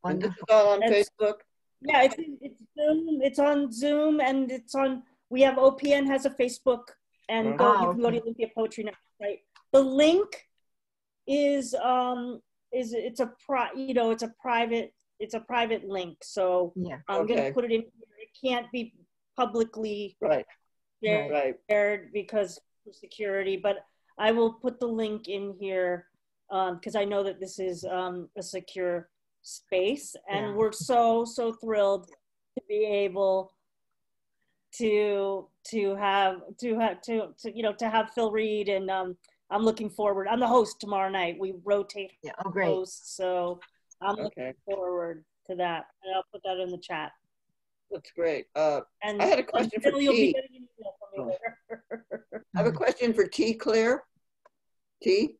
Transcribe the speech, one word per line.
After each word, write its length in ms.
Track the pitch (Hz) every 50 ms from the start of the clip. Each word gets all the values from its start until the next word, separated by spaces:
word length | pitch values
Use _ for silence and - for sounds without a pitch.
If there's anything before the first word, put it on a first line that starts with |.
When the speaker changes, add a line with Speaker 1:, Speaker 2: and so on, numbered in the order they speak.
| -
Speaker 1:
And 160 | 180 185 185
this 100 | 190 214
is 40 | 180
Speaker 2:
Wonderful. 80 | - - -
Speaker 1:
all 180 | 220 214 208 208 202
on 100 | 196 214
Speaker 3:
It's 260 | 233 220 202 202 -
Speaker 1:
Facebook? 260 | _ _ 214 208 208 - - _ _ _ _ _ _ _
Speaker 3:
Yeah, 220 | 269 277 302 269 254
it's, 120 | 269 -
it's 380 | - 330 311 285 - 269 277 262 _ 220 _ _
Zoom, 440 | 294 294 302 311 320 330 330 311 277
it's 180 | 262 277 269 -
on 320 | 285 285 294 285 285 262
Zoom, 480 | 220 226 262 294 294 294 302 311 302 302
and 320 | 269 254 269 269 269 247
it's 220 | 262 254 - - -
on, 300 | 269 269 269 262 254 - _ _ _ _ _
we 120 | 247 254
have, 160 | 269 269 262
O 140 | 262 262 269
P 220 | 269 269 277 285 285
N 140 | 285 277
has 180 | 269 277 269 269
a 40 | 277
Facebook, 520 | 269 - 247 247 247 - _ 262 247 233 - - - _ _ _ _ _ _ -
and 200 | 226 226 220 226
Speaker 1:
Mm-hmm. 80 | 220
Speaker 3:
go, 180 | - 247 - -
Speaker 2:
Oh, 40 | 196
Speaker 3:
you 120 | 185 175 180
can 80 | 233
go 80 | 233 233
to 80 | 233
Speaker 2:
okay. 40 | 233
Speaker 3:
Olympia 260 | 226 226 233 - 220 220 -
Poetry 280 | 226 220 220 220 - 214
Network 140 | 214 - _ _ _ _ _
site. 180 | 208 202 202 - _ _ _ - _ _
The 80 | - 269
link 680 | 269 262 262 269 302 311 339 381 427 - - - _ _ _ _ _ _ _ _ _ _ _ _ _ _ _ _ _
is, 460 | - 277 294 285 285 285 277 254 226 233
um, 680 | 214 214 247 254 254 247 247 247 240 240 247 240 - _ _ _ _ _ _ -
is, 200 | 254 247 220 233
it's 260 | 233 190 247 240 -
a 120 | 254 233 - _ _
pri-, 260 | - 277 254 233 185 -
you 180 | 269 269 262 254
know, 160 | 240 233 226
it's 120 | 226 226 233
a 100 | 226 - _
private, 520 | - 262 240 233 233 226 233 233 226 - _ _ _ _ _ _
it's 160 | 214 220 -
a 40 | 220
private 460 | - - 240 240 233 220 226 196 175
link. 300 | 202 196 190 180 170 156 _ -
So 500 | - - 208 185 180 180 180 180 175 175
Speaker 2:
Yeah. 220 | 185 180 170 170 160 -
Speaker 3:
I'm 180 | - 196 190 -
gonna 140 | 214 233 -
Speaker 1:
Okay. 120 | 139 135 139
Speaker 3:
put 120 | 254 240
it 60 | 233
in 100 | 226 226
here. 100 | 226 - _ _ - _ _
It 120 | - 220 _ _ -
can't 280 | - 262 247 240 240 240
be 220 | - 247 226 226 _ _ _ _ _ _ _ _ _
publicly 800 | - 247 220 202 233 226 226 - 220 220 214 208 208 208 196 _ _
Speaker 1:
Right. 260 | - 156 151 131 - _ - _ _ _ _ _ _ _ _ _ 220
Speaker 3:
shared 280 | 214 214 214 208 151 147 147 139 131 123 - _ -
Speaker 1:
Right. 420 | 214 208 202 202 208 202 175 -
Speaker 3:
because 480 | - 208 190 - 226 214 202 180 175 - _ _ _ _ _
of 80 | 220 190
security, 600 | - - - - - 214 202 196 196 196 196 196
but 280 | 185 185 202 196 196 - _ _ _ _ _ _
I 140 | - 214 220
will 220 | 226 233 233 226 226
put 260 | - - 254 240 -
the 80 | 247
link 400 | 233 226 220 226 214 214 214 220
in 260 | 175 196 196 202 202 196 180
here, 480 | 202 190 190 185 185 180 180 175 175 _ _ _ _ _ _ _ _ _
um, 300 | 202 190 190 180 180 175
'cause 160 | - 214 202
I 80 | 214 202
know 180 | 202 208 202 196
that 160 | 196 185 185
this 180 | 190 180 - -
is, 240 | 190 185 180 165 180
um, 460 | 180 180 180 185 180 180 180 170 - _
a 60 | 208 180
secure 680 | - - 185 185 - - 190 180 180 175 175 170 _ _ _ _ _ _ _
space, 720 | _ - - - _ _ 196 185 185 202 269 285 - - - - _ 185
and 160 | 196 202 214 208
Speaker 2:
Yeah. 40 | 202
Speaker 3:
we're 160 | 208 220 214
so, 540 | 214 - - - 254 240 233 233 226 226 233
so 260 | 233 233 - 233 233
thrilled 560 | 226 - - 226 220 208 202 196 196 190 180 - - _ _ _ _ _ _ _ _
to 60 | 262 _
be 180 | _ 208 208 214
able 680 | 214 208 202 202 196 180 196 196 190 190 190 185 185 _ _ _ _ _ _ _ _ _ _ _ _ _ _ _ _ _ _ _ _ _ _ _ _ -
to, 760 | - 240 220 208 208 208 208 202 196 196 196 196 190 190 _ _ _ _
to 300 | - - 226 202 196 196
have, 600 | 196 208 196 196 202 196 190 185 180 - - 220
to 180 | - 240 247 220 226
have, 220 | 226 220 175 -
to, 320 | - - 226 226 208 165 160 _
to, 120 | - 226 202
you 60 | 226 226
know, 100 | 214 208
to 160 | - 233 226
have 220 | 220 226 214 214 -
Phil 180 | 240 226 220
read, 380 | 208 220 220 214 214 214 202 196
and, 200 | 202 190 190 190
um, 260 | 190 190 185 185 180 _ _ _ _ _ _ _
I'm 140 | 190 208 220
looking 260 | 226 220 226 226 208
forward. 380 | - - 208 208 202 196 196
I'm 120 | 202 226 240
the 80 | 254
host 320 | 226 240 254 220 214 - _
tomorrow 300 | - 202 208 196 190 190
night. 280 | 190 190 180 170 170 160
We 120 | 196 190 190 180 175
rotate 500 | 202 202 208 196 - - 208 196 185 _ _
Speaker 2:
Yeah. 100 | - - - - 196
Oh, 40 | 196
great. 160 | 165 190 190
Speaker 3:
hosts, 480 | 170 190 185 185 185 - - - - -
so 440 | - 190 185 180 180 175 175 180 175 - - _ _ _ _ - _
I'm 140 | 180 196 208 -
Speaker 1:
Okay. 40 | -
Speaker 3:
looking 300 | - - - 127 127 131 _ _
forward 600 | - 196 190 185 180 180 175 170 170 165 160 156 _ _ _ _
to 80 | - 190
that, 320 | 175 180 175 170 160 - _ _ _ -
and 120 | 190 185
I'll 80 | 190 190 _
put 100 | - 190 _
that 160 | 190 185 185
in 100 | 185 180
the 80 | 180
chat. 340 | 175 - - 180 156 156 - - _ _ _ _ _ _ _ _ _ _ _ _ _ _ _
Speaker 1:
That's 200 | 208 - _ -
great. 360 | _ - 170 165 151 131 - _ _
Uh, 260 | 147 156 151 147 135 - _ _ _ -
Speaker 3:
And, 180 | 208 208 208
Speaker 1:
I 40 | -
had 140 | 381 - -
a 20 |
Speaker 3:
and 60 | -
Speaker 1:
question 340 | - - - 220 226 - 220
Speaker 3:
Phil, 100 | - 277
Speaker 1:
for 80 | 277 285
Speaker 3:
you'll 120 | 285 277 254
be 140 | 240 269
Speaker 1:
T. 60 | 262 -
Speaker 3:
getting 220 | 262 262 - -
an 140 | - - - _ _
email 180 | 427 392 - _
from 100 | - -
me 60 | -
Speaker 1:
Oh. 80 | - -
Speaker 3:
later. 800 | 233 - - - 233 - _ _ _ 226 226 _ _ - 226 _ _ - 226 - _ - 220 - _
<laughs> 60 | -
Speaker 1:
I 20 | 180
have 60 | 175
a 40 | 156
question 420 | 151 156 392 - - - 247 240 220
for 140 | 240 240
T, 260 | - - - 240 226 226
Claire. 520 | 226 - - 214 226 220 233 254 294 - _ _ _ _ _ _ _ _ - _ _ _ _ _ _ _ _ _ _
T? 360 | - - 190 202 240 294 - _